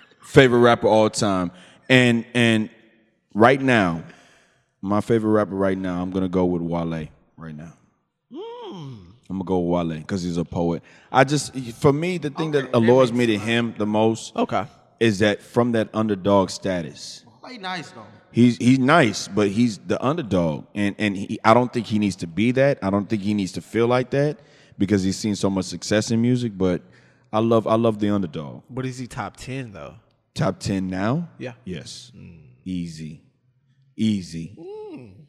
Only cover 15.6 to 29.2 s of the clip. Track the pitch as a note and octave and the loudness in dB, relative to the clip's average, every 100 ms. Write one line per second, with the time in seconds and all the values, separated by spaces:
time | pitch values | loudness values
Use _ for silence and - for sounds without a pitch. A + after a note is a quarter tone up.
15.6 | A#2+ A2+ G#2 G#2+ A2 G2 G2 G2+ F#2 - | 0 0 -2 -2 -2 0 2 4 2 -2
16.6 | G2 F2+ D2+ D2 - - - _ - B3 | -4 -4 -6 -14 -18 -18 -20 _ -18 -14
17.6 | F#3 F#3 C3+ A#2 G#2 - _ A2+ A#2+ A#2 | -10 -10 -12 -18 -20 -20 _ 4 4 4
18.6 | A#2+ C3 B2+ E3 A#2 F#2 - G2+ G2+ G2+ | 2 4 4 4 4 0 -4 0 0 2
19.6 | A#2+ F#2+ F2 G#2 B2+ E3+ A2+ F#2 E2+ C#2+ | 0 -2 -6 -2 -2 -4 -2 0 0 -4
20.6 | - - G2+ - G#2 F#2+ - A2 A2 A2+ | -8 -4 -4 -2 -4 -4 -8 2 6 6
21.6 | B2 B2 G2+ G#2+ G#2 - E2+ E2 A#2 B2 | 4 -4 -2 0 0 -2 -6 0 2 4
22.6 | C#3 - G2 G2+ F#2+ A2 G2 G#2 F2+ F2+ | 2 2 0 -2 0 -4 -2 -2 -4 -8
23.6 | - G#2+ A#2 B2+ B2 C#3 D3 D3 _ _ | -4 0 2 2 0 0 -2 -4 _ _
24.6 | _ - G2 G2+ F#2+ F#2 G#2+ G2 G2 F#2+ | _ -4 0 2 2 -2 -4 -2 -2 -2
25.6 | F2 E2+ - G#2 G#2+ A2+ A#2+ B2+ A#2+ F#2+ | -4 -8 -2 0 0 0 2 0 -2 -2
26.6 | F#2 F2 - _ _ _ - A2 A2+ A2+ | 0 -2 -6 _ _ _ -6 -2 2 2
27.6 | G2+ A2+ A#2 G#2 G#2 G2+ F2 D#2+ C#2+ B1+ | 2 2 2 0 0 0 -2 -8 -12 -16
28.6 | - B2 C3 B2+ A#2+ B2+ | -14 -10 -8 -10 -12 -10